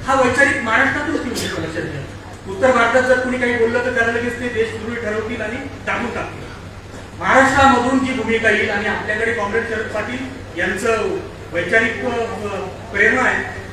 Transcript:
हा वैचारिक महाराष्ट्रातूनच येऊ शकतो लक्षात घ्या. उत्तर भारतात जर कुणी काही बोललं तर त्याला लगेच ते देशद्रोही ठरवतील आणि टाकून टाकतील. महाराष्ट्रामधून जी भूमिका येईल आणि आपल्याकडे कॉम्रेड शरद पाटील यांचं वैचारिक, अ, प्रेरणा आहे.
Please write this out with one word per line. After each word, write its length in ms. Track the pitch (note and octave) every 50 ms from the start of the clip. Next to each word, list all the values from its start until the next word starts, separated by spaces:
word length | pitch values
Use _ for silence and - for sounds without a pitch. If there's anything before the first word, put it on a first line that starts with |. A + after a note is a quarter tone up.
| -
हा 180 | B3 C4+ C#4
वैचारिक 420 | B3+ B3 B3+ - C#4 - C4+ - A#3
महाराष्ट्रातूनच 560 | A3+ A3 A3+ - C4+ C4+ C#4+ D4 D#4+ - - -
येऊ 100 | B3 A3
शकतो 260 | G3 - F#3 - -
लक्षात 220 | D#3+ D#3+ D#3+ E3+ D#3
घ्या. 180 | C#3+ C#3 C#3+ C#3 - - - - - - - - G3
उत्तर 200 | F#3+ F#3+ C4 B3+
भारतात 320 | B3+ A#3 A#3 A#3 A#3+ B3+ B3
जर 160 | B3+ B3+ B3+
कुणी 180 | B3+ B3+ B3 B3
काही 200 | - A#3+ A#3 A#3
बोललं 280 | A3+ A3+ B3 B3+ B3
तर 100 | B3+ B3
त्याला 160 | - - C#4 A#3+
लगेच 260 | A3+ A#3+ A#3+ A#3 -
ते 80 | B3+ A#3+
देशद्रोही 480 | A3 A3 A3+ A3+ A3 A3 G#3 A3+ A#3+
ठरवतील 460 | A#3 A3+ G#3 G#3+ A3 A3 A3 A#3+ -
आणि 140 | G#3+ G#3+ A#3 C#4 C#4+ - - - - G#3
टाकून 260 | G3 - A#3 A3+ -
टाकतील. 300 | - - - - - - - - - - - - - - - - - - - - -
महाराष्ट्रामधून 880 | E3+ F#3+ A3 C4 C4+ C4 - C#4 C4+ C4+ B3+ A#3+ B3 B3+ C4+ B3+ B3+
जी 80 | B3+ C4
भूमिका 360 | G#3+ G#3+ G#3 A3+ A3+ G#3+ G#3+
येईल 200 | G#3+ G#3+ A3+ G#3+
आणि 160 | G#3 G3+ G#3
आपल्याकडे 480 | G#3 G#3 - - G3+ G#3+ A3 A3+ A3+ A#3
कॉम्रेड 300 | A3 G3+ G3+ A3 A#3 G#3+ A3+
शरद 180 | A3 G#3+ - -
पाटील 300 | - G#3+ G#3 - B3 - - - - - - - - E3+
यांचं 600 | F3+ F3+ G3+ G3 - A3+ A3+ G#3+ G3+ F#3+ E3+ - - - - - - -
वैचारिक, 540 | - E3+ F3 F3+ A#3 A3+ A3+ - - - B3
अ, 600 | B3 A#3 A#3 A3+ G3+ - G#3 G#3 G3+ G3 F#3+ - F3+ - - - -
प्रेरणा 300 | - G3 G#3+ C4 B3+ B3+
आहे. 420 | B3 - - A#3+ - - - - - -